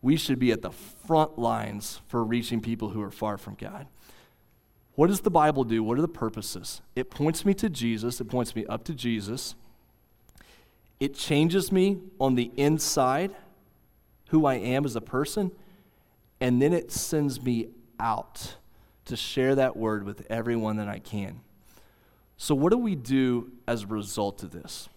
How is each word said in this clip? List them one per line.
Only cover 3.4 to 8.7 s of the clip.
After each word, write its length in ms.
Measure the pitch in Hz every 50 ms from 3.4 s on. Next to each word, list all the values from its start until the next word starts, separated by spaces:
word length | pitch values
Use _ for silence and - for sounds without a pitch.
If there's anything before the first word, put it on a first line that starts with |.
| - - 101
God. 320 | - - 101 98 - 139 139 _ - - - - - - _ _ _ _ _ _ _ _ _ _ _ _ _ _
What 140 | - 147 175
does 120 | 202 185
the 100 | - 220
Bible 340 | 175 165 151 151 151 135 131
do? 200 | 113 113 113 110
What 140 | 107 120 131
are 40 | 156
the 60 | 165
purposes? 720 | 170 - 127 110 101 110 104 - - 92 85 - - - - - -
It 140 | - 127 -
points 340 | - - 143 156 165 - -
me 80 | 202 196
to 140 | 196 - 220
Jesus. 500 | 165 123 120 117 113 107 107 120 120 -
It 60 | 123
points 320 | 107 - 127 120 113 -
me 80 | 117 104
up 160 | -